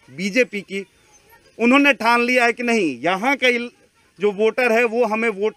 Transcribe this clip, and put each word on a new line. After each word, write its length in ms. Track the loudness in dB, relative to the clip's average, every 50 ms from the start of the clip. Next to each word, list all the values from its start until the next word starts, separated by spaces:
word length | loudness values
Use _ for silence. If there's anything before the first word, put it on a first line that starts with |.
| _ -18
बीजेपी 500 | -10 -8 -6 -2 0 0 0 0 -4 -8
की, 260 | -10 -10 -10 -10 -10 -12 _ _ _ _ _ _ _ _ -20 _ _ _ _ -2
उन्होंने 340 | 2 4 4 4 4 2 0
ठान 300 | 0 0 2 2 2 2
लिया 220 | 0 0 2 2
है 80 | 0 0
कि 100 | -2 -2
नहीं, 380 | 0 0 0 0 0 -2 -4
यहाँ 360 | -2 -2 -2 -2 -2 -2 -2
का 120 | 0 0 0
इल-, 240 | 0 0 -4 -8 -12 _ _ _ _ _ _ _ _ -4
जो 120 | -2 -2 0
वोटर 400 | 0 0 0 0 0 0 2 2
है 120 | 2 2
वो 200 | 2 0 0 0
हमें 240 | 0 0 -2 -2 -4
वोट 260 | -2 -2 -4 -4 -4